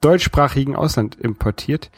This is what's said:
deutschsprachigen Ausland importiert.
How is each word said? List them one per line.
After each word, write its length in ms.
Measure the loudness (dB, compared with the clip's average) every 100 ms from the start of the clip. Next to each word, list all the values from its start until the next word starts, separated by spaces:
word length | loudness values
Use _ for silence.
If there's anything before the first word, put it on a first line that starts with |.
deutschsprachigen 760 | 4 4 2 2 2 0 -2
Ausland 400 | -2 -2 0 -4
importiert. 800 | -4 -6 -4 -4 -4 -4 -6 -6